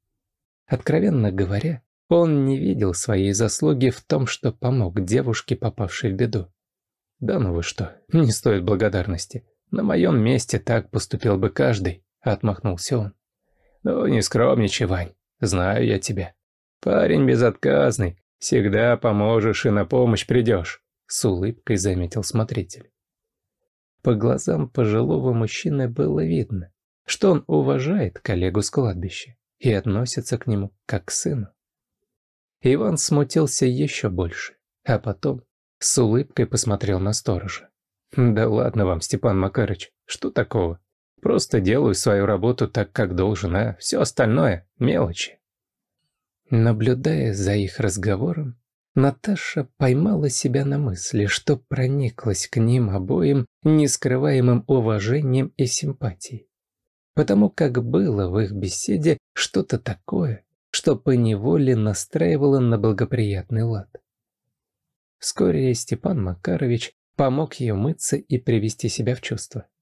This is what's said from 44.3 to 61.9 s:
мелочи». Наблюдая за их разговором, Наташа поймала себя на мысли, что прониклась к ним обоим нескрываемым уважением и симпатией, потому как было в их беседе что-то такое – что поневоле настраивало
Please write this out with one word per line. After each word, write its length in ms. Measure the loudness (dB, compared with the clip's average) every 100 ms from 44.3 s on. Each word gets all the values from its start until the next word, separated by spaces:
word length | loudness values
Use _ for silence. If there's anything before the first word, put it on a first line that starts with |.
| 2 2 0 -6 -2
мелочи». 600 | 0 0 -2 -4 -10 -12 _ _ _ _ _ _ _ _ _ _ _
Наблюдая 840 | 2 2 2 2 0 0 0 -2
за 220 | -2 0 0
их 240 | -2 -2
разговором, 800 | -2 -2 -2 -2 -2 -4 -6 -10 _ _ _ 2
Наташа 760 | 2 0 -4 -4 -4 -6 -8 -2
поймала 520 | 0 2 2 0 0
себя 360 | -2 -2 0 0
на 140 | -2
мысли, 480 | -2 -4 -4 -2 0
что 300 | 0 0 -2
прониклась 880 | -2 -2 0 0 -2 -4 -4 -4 -2
к 100 | 0
ним 320 | 2 4 2
обоим 560 | -2 -2 0 2 2 0 _
нескрываемым 1000 | 2 4 4 0 -2 0 2 4 4 4 4
уважением 840 | 2 2 0 0 0 2 0 0 -2
и 100 | -2
симпатией, 840 | -2 -6 -4 -6 -6 -12 -16 -18 _ _ _ _ _ _
потому 380 | -2 2 4 4
как 320 | 2 0 0
было 460 | 0 0 2 0 0
в 100 | 0
их 140 | -2
беседе 640 | -2 -6 -4 -2 0 2 0 _
что-то 440 | -8 -4 -2 -2 -4
такое – 720 | -4 -10 -6 -4 -2 -4 -10 _ _ -4
что 180 | 0 0
поневоле 800 | 2 2 2 0 0 2 2 2
настраивало 840 | 2